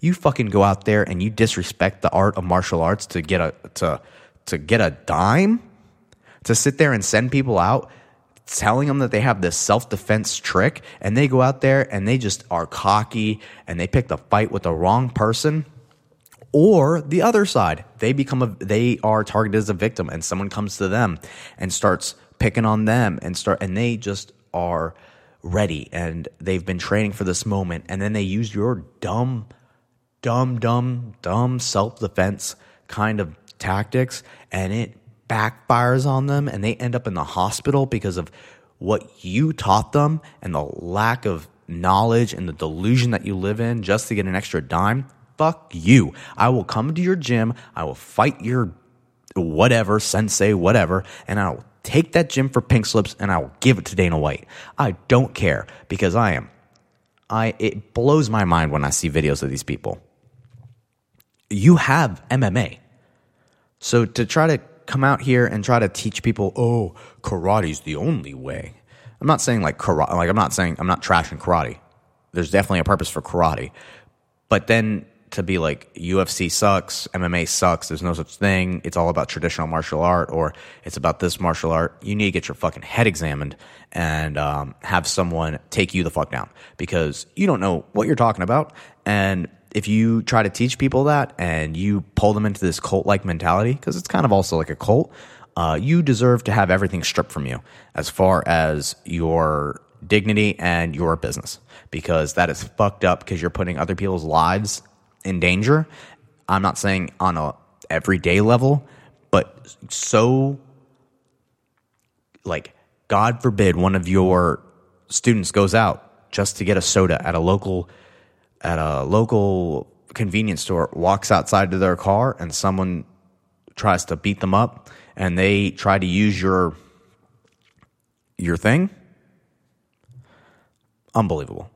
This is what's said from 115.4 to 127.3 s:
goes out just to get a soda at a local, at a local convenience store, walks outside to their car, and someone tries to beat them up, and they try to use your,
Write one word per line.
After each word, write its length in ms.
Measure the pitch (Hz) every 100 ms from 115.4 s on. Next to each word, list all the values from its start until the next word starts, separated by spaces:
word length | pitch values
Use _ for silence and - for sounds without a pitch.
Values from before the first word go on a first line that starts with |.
| 87
goes 240 | - 98 107
out 560 | 107 - - _ _
just 260 | - 98 -
to 60 |
get 140 | 95 98
a 40 |
soda 400 | - - 92 85 -
at 80 | 85
a 40 |
local, 500 | 82 98 98 92 87 - - _ _ _ _ _
at 160 | - 82
a 260 | 78 73
local 840 | 67 104 113 113 101 92 87 71 - _ _
convenience 480 | - 107 95 110 85
store, 280 | - 90 80
walks 380 | - 87 98 -
outside 400 | 95 - 101 95
to 60 | 92
their 180 | 92 87
car, 400 | 95 98 127 -
and 140 | 85
someone 500 | - 98 95 92 87 - _ _ _ _ _ _ -
tries 300 | 110 90 -
to 100 | 80
beat 260 | 101 98
them 120 | 95
up, 360 | 95 120 - - - - -
and 240 | 95 87
they 320 | 95 101 98
try 260 | - 104 98
to 80 | 92
use 340 | 90 107 98
your, 360 | 95 92 87 80 _ _ _ _ _